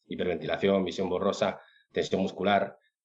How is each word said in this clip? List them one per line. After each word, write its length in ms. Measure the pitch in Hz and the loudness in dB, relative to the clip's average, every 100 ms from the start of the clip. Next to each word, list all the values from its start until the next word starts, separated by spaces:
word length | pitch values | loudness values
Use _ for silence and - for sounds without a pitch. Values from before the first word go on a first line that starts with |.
| - | -10
hiperventilación, 760 | 82 90 82 78 82 98 98 | -4 -2 -2 -2 0 2 2
visión 240 | 90 82 80 | 2 -2 -2
borrosa, 520 | 90 98 95 98 - - _ _ | 0 0 0 0 -2 -10 _ _
tensión 320 | - - 95 | -4 0 0
muscular, 520 | 95 - 92 101 - - _ _ | -2 -2 2 2 2 -6 _ _